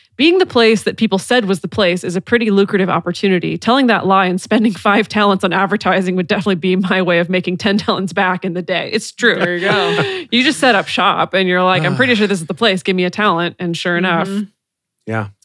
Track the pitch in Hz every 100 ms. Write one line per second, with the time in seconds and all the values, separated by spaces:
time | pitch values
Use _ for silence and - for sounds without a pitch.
0 | _ - 311 370 349 240 220 220 - -
1 | 220 190 - 247 190 190 180 - 185 180
2 | 180 170 - 233 220 196 202 196 185 170
3 | 175 175 196 180 160 170 226 262 247 202
4 | 185 190 180 185 - 214 220 175 214 208
5 | 208 214 202 190 190 180 196 196 180 185
6 | 185 185 165 175 196 180 180 185 180 185
7 | 180 170 175 180 180 180 - 202 - 190
8 | 190 196 180 180 190 175 170 170 127 220
9 | - - 233 - 175 175 196 208 180 415
10 | 392 381 302 240 269 - 262 196 - -
11 | 190 - 170 190 185 180 185 185 175 190
12 | 254 220 202 190 160 170 226 185 - 185
13 | 180 208 208 165 170 - 175 165 180 175
14 | 180 165 190 202 202 _ _ _ _ _
15 | - 113 107 -